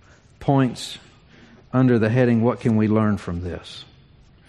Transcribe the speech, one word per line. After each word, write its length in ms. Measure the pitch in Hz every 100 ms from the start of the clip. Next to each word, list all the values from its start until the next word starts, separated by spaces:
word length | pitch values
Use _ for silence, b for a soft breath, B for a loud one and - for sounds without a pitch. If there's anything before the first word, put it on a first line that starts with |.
| b b b _
points 580 | - 139 131 - - - - _ _ b b b _
under 280 | 127 127 120
the 100 | 107
heading, 320 | 123 123 117
"What 180 | 117 113
can 180 | 127 110
we 100 | 107
learn 300 | 107 107 101
from 240 | - 87
this?" 440 | 87 82 - - - - _ _ _ _